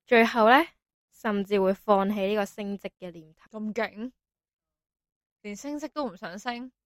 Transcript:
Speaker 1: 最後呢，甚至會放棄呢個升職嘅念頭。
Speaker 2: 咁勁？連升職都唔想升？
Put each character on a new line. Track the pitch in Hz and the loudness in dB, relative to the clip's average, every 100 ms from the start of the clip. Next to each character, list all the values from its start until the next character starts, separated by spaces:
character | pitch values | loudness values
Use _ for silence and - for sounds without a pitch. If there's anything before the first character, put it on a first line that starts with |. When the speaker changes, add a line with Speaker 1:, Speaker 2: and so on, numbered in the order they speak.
| - | 2
Speaker 1:
最 | 240 226 | 4 4
後 | 240 220 | 4 6
呢， | 262 339 _ _ _ _ | 6 4 _ _ _ _
甚 | _ 226 202 196 | _ -4 -4 0
至 | 208 | 0
會 | 190 | 2
放 | 196 - 196 196 | 0 2 2 2
棄 | 208 190 | -2 -2
呢 | 214 | -2
個 | 196 | -4
升 | - 202 196 | -8 -8 -8
職 | 196 - | -12 -14
嘅 | 180 | -16
念 | 165 156 _ | -16 -20 _
頭。 | _ 220 | _ -10
Speaker 2:
咁 | 214 | -8
勁？ | 208 208 196 247 _ _ _ _ _ _ _ _ _ _ _ _ _ | -6 -6 -8 -16 _ _ _ _ _ _ _ _ _ _ _ _ _
連 | 208 202 | -16 -12
升 | 285 294 | -10 -10
職 | 302 | -8
都 | 302 254 | -8 -8
唔 | 175 | -8
想 | 185 196 | -14 -10
升？ | 247 240 254 _ | -10 -10 -14 _